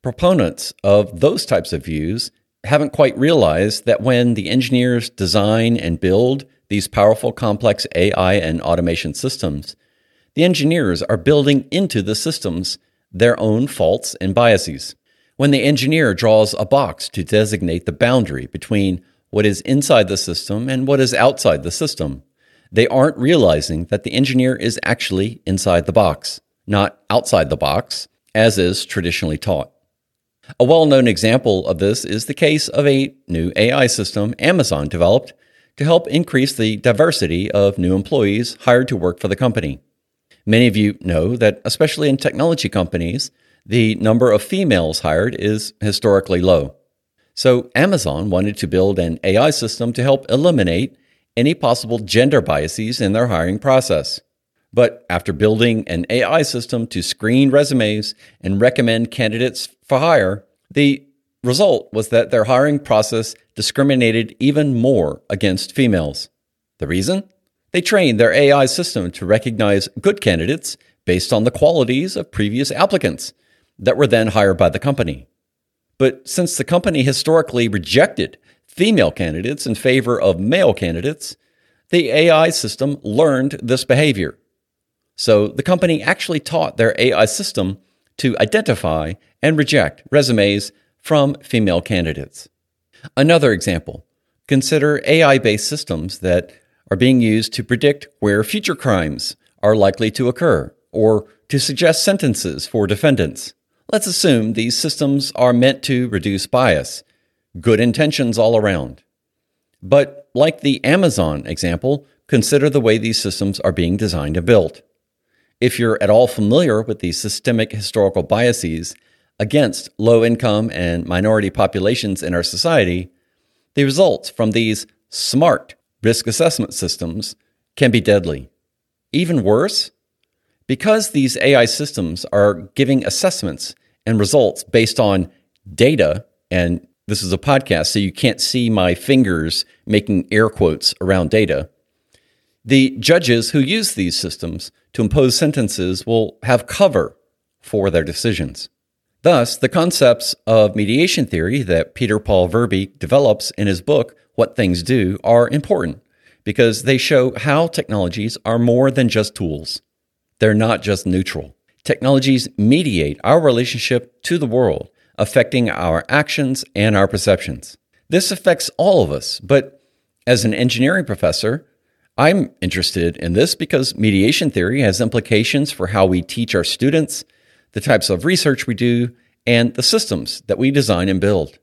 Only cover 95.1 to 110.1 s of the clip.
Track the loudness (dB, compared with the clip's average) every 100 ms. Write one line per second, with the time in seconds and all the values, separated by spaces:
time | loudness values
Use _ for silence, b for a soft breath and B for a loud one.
95.1 | 4 4 4 2 -2 -4 -8 -6 -8 -8
96.1 | -6 0 0 -2 _ _ _ -6 0 2
97.1 | 4 2 0 -2 -8 -4 0 0 0 -6
98.1 | _ 0 0 0 -4 -6 -4 -2 0 -2
99.1 | -6 -10 -12 _ _ 0 4 2 2 -4
100.1 | -2 -4 0 0 0 -2 -12 _ 0 2
101.1 | 2 b b -6 -4 -4 0 0 2 0
102.1 | 0 0 -2 -4 -8 -6 -2 0 0 0
103.1 | 0 -2 -6 -16 -20 _ _ -6 -4 -2
104.1 | -2 2 2 0 -2 -4 -4 -4 -2 -2
105.1 | -2 -4 0 2 4 2 0 -2 -2 -2
106.1 | -4 -2 -4 -2 0 2 0 -2 -12 -20
107.1 | _ _ _ _ -6 0 2 2 0 -2
108.1 | 0 -2 2 2 2 2 -2 -6 -12 _
109.1 | _ _ _ _ _ _ _ 2 2 2